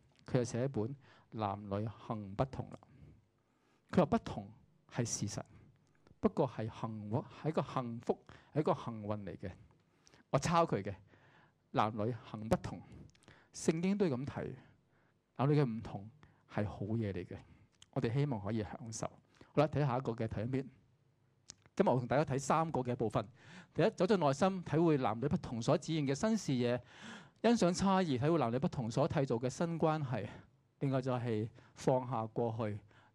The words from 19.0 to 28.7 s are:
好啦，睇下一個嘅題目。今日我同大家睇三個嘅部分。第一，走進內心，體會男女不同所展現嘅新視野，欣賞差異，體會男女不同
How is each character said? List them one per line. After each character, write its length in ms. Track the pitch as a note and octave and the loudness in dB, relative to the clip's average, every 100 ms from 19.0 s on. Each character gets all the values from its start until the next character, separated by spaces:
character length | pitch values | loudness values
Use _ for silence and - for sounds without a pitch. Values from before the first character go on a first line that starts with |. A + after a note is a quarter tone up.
| - - _ - - | -8 -10 _ -20 -4
好 100 | - | 2
啦， 40 | D3 | 2
睇 140 | C#3 | 4
下 180 | D3 A#2+ | 2 2
一 20 | |
個 120 | C3 | 0
嘅 160 | A2+ A2 | -2 -2
題 140 | - A2+ | -2 -2
目。 200 | C3 C#3 - _ _ _ _ _ _ - - _ - | -2 -4 -12 _ _ _ _ _ _ -20 -20 _ 0
今 120 | - | 4
日 20 | |
我 60 | B2+ | 2
同 100 | A#2+ | 2
大 80 | B2 | 2
家 80 | D#3+ | 2
睇 140 | C3+ | 0
三 320 | - D#3+ E3 | 2 2 2
個 80 | C3+ | 0
嘅 140 | B2+ A#2+ | -2 0
部 120 | A2+ | 0
分。 180 | C3 G#2 - - - - | 0 -2 -6 -20 -20 -6
第 100 | - | 2
一， 80 | F3 | 2
走 140 | - F#3 | 4 4
進 140 | G#3 | 4
內 140 | D3 | 4
心， 300 | C3+ F#3+ F#3+ E3 | 4 2 0 0
體 120 | D3 | 4
會 220 | E3+ D3+ | 6 6
男 200 | B2+ A2 | 2 0
女 80 | C#3 | 0
不 80 | - | 0
同 260 | - A2+ | -2 -2
所 160 | A2+ C#3+ | 2 2
展 160 | - D#3+ | 2 0
現 100 | C#3 | 0
嘅 80 | |
新 240 | C#3 A3 A3 | 0 2 0
視 180 | - C3 | 2 2
野， 260 | A#2+ A#2+ - - - - - _ | 2 0 -4 -18 -16 -16 -18 _
欣 120 | A3 | 4
賞 200 | A#3+ F3 | 6 4
差 300 | F3+ G3 F#3+ | 4 4 4
異， 160 | F#3 B2+ | 4 2
體 100 | C#3+ | 4
會 80 | E3+ | 4
男 140 | A#2+ | 2
女 60 | A#2+ | 2
不 80 | |
同 240 | E3+ | 0